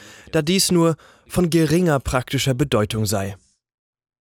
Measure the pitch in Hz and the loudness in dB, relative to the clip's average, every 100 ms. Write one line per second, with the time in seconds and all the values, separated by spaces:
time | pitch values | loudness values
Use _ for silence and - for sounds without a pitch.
0 | - - - 160 151 190 - 175 165 156 | -20 -20 -6 -4 0 0 2 2 2 0
1 | - _ - - 180 165 160 165 180 139 | -10 _ -6 -2 2 2 2 2 2 0
2 | - 131 - 135 139 127 143 110 104 110 | 0 -4 -2 -4 -2 -2 0 0 0 -2
3 | 107 104 98 98 _ _ _ _ _ _ | -2 -4 -6 -10 _ _ _ _ _ _
4 | _ _ | _ _